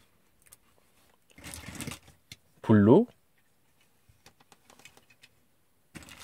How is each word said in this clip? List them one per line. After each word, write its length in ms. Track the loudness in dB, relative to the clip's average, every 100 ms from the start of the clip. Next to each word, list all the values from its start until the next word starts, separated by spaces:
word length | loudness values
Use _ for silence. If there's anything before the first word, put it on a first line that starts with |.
| _ _ _ _ _ -20 _ _ _ _ _ _ _ -20 -20 -18 -18 -16 -16 -18 -20 -20 _ -20 _ _
블루, 420 | 2 4 6 4 2 -8 _ _ _ _ _ _ _ _ _ _ -20 _ _ -20 _ -20 -20 -20 _ _ -20 _ _ _ _ _ _ -20 -20 -20